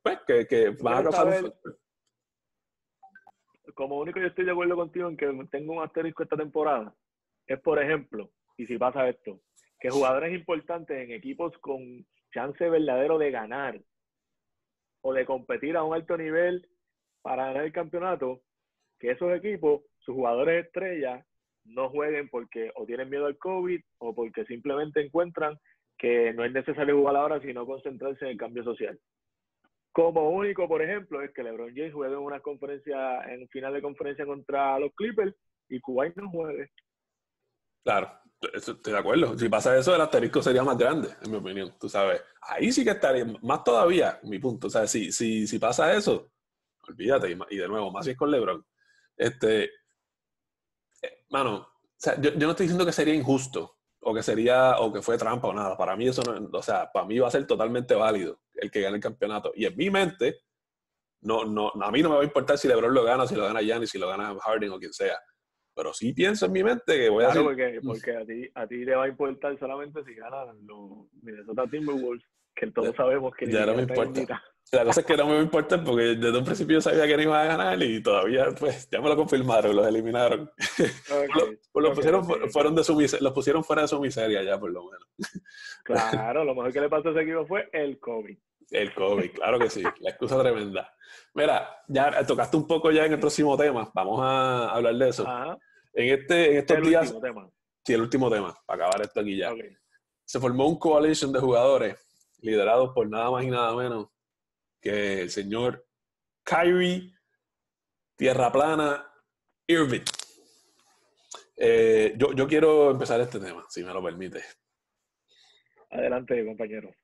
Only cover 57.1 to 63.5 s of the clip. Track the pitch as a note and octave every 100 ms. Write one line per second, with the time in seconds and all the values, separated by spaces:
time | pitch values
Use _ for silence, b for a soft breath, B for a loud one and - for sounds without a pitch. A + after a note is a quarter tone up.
57.1 | A#2 B2 C#3+ C#3 A2 A2+ B2 B2+ A2 A2
58.1 | G#2+ E2 - _ - G2+ G#2+ G2 G#2 A#2
59.1 | A2+ G#2 G#2+ - - G#2 F2+ F#3 G3 F#3
60.1 | - B2 - _ _ _ _ _ _ _
61.1 | _ G#2 A2+ A2 G#2+ G#2 G#2 G2+ B2 E3
62.1 | D3 D3 C#3+ C3 C#3+ - A#2 A#2 C3 A#2
63.1 | B2+ A#2+ G#2 G#2